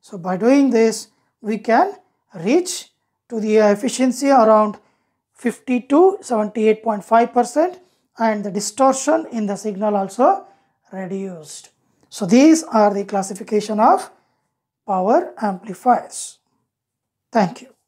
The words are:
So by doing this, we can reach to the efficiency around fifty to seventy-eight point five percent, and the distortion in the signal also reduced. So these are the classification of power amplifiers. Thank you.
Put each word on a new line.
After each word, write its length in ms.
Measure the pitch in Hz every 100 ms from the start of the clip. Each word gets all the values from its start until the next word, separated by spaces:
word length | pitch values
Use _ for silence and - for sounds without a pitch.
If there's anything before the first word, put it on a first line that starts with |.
So 160 | _ 202
by 200 | 175 185
doing 340 | 226 277 277
this, 380 | 226 226 214 - _ _ _
we 180 | 214 214
can 360 | 214 226 381 403 _ _ _
reach 560 | 185 170 302 359 - - _ _ _ _
to 120 | 233
the 160 | 214 214
efficiency 760 | 214 202 254 - 254 240 277
around 480 | 269 220 220 214 202 _ _ _ _ _
fifty 460 | _ 240 - - 247
to 380 | - 277 381 381
seventy-eight 640 | - 226 214 214 214 214
point 220 | 226 208
five 280 | - 226 233
percent, 480 | 247 240 294 339 359 _ _ _ _
and 260 | 226 214
the 60 | 202
distortion 760 | 190 208 - 269 262 - 320 320
in 140 | 233 208
the 100 | 196
signal 400 | 214 190 214 208
also 500 | 196 214 269 392 - _ _ _ _
reduced. 760 | 190 185 190 196 175 151 - - _ _ _ _
So 160 | -
these 380 | 190 233 294 320
are 320 | - 226 208
the 100 | 202
classification 760 | 196 202 190 190 208 214 208 208
of 300 | 233 392 - _ _ _ _ _ _ _ -
power 480 | 190 185 285 359 -
amplifiers. 960 | 214 185 208 175 247 240 - - - - _ _ _ _ _ _ _ _ _
Thank 300 | 240 185 -
you. 120 | - _